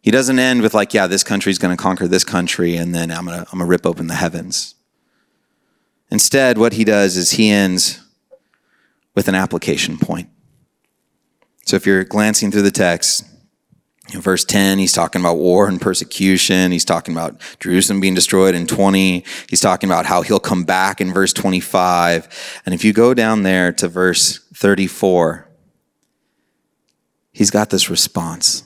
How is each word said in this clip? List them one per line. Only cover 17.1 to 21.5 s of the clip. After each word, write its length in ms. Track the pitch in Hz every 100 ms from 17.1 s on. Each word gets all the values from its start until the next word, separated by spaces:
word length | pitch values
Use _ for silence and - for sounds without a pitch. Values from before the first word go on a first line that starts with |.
about 260 | 82 82 - - -
Jerusalem 400 | - 90 104 98
being 140 | 95
destroyed 400 | 92 - 95 95
in 120 | 90 87
twenty. 560 | - 98 98 95 90 - - -
He's 120 | -
talking 260 | 104 90 98
about 180 | 87
how 160 | 87 90
he'll 180 | 82 101
come 260 | - 92
back 340 | 87 92 95 95
in 140 | 92
verse 180 | 92 92
twenty-five. 960 | - 98